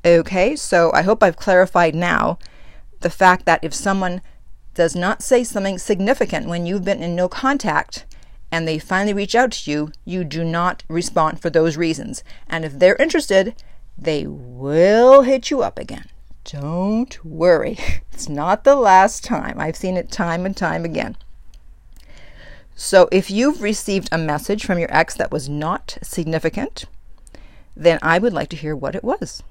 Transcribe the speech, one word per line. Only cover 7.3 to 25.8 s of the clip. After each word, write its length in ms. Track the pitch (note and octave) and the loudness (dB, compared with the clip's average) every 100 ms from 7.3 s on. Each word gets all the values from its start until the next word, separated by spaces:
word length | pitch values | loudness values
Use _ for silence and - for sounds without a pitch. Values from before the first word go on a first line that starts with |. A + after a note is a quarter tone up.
| - C4 C#4 F#3+ D3+ - - - - - - - | -2 -2 0 0 -2 -4 -14 -16 -18 -20 -18 -8
and 140 | E3 D#3+ | -4 -2
they 120 | D#3+ | -4
finally 360 | - F#3+ G#3 | -2 -2 0
reach 200 | G3+ G3+ | -2 0
out 180 | A3+ B3+ | 2 2
to 180 | - - | -2 -4
you, 220 | D3 D3+ - | -4 -4 -10
you 200 | - F#3 | -8 -6
do 200 | D#3+ D3+ | -6 -4
not 380 | E3+ E3+ F3+ F3 - | -4 -2 -2 -4 -6
respond 520 | E3 E3+ F3 D#3 D#3+ | -6 -2 0 0 -2
for 100 | E3+ | 0
those 260 | E3 E3 D3+ | 2 2 0
reasons. 480 | E3 D#3 - - - - - | -2 -2 -8 -12 -14 -16 -8
And 160 | E3 | -6
if 140 | D#3+ C#3 | -6 4
they're 180 | F3+ - | 4 6
interested, 580 | D#4+ E4 - G3 G3 - - - - - | 2 0 2 2 2 -6 -16 -18 -16 -8
they 300 | D#3 D3+ D3 | -4 -4 -6
will 960 | C#3+ B2 B2 C#3 D#3 F#3 G#3+ B3 C#4 | -12 -16 -10 -2 4 6 8 10 10
hit 280 | B3+ C4+ - | 8 0 0
you 120 | C#4 | -2
up 160 | - - | -2 -6
again. 280 | - - - - - - | -12 -14 -16 -20 -18 -18
Don't 800 | - D3 C#3+ E3+ G3 A3 B3+ - | -14 -10 -6 -4 -2 -2 -4 -8
worry. 540 | D#3+ D#3+ F3 E3 - - | -14 0 4 4 2 -2
<laughs> 40 | - - - | 2 2 0
It's 160 | - - | -8 -6
not 360 | C#3+ E3 G#3 | -4 -2 4
the 120 | C#4 C#4 | 6 6
last 480 | A3 F#3 G3+ - | 8 8 6 0
time. 340 | - A3+ - - | -6 -6 -4 -6
I've 180 | D3+ D#3+ | -6 -4
seen 200 | F#3 F3+ | -4 -4
it 140 | E3+ | -6
time 340 | - E3+ E3+ | -4 -2 -2
and 100 | F#3 | -4
time 300 | G3 E3+ E3 | -4 -4 -4
again. 320 | E3 D#3 - - - - - - - - - - - - - - - - - - | -4 -6 -6 -10 -16 -18 -18 -20 -20 -20 -20 -20 -20 -20 -20 -20 -20 -20 -20 -12
So 320 | - F#3 - | 4 6 6
if 200 | F#3 F#3 | 4 2
you've 320 | G3 C4+ E4+ | 0 0 0
received 480 | G#3 G#3 - G3 - | -4 -4 -2 -4 -2
a 60 | E3 | -4
message 480 | D#3 D3 - G#3 - | -2 -4 -4 -4 -2
from 120 | F3 | -2
your 160 | E3 | 0
ex 200 | D3+ E3 | 0 0
that 160 | - - | -4 -4
was 180 | D#3 C#3 | -4 -6
not 480 | D3 D#3 - | -6 -6 -6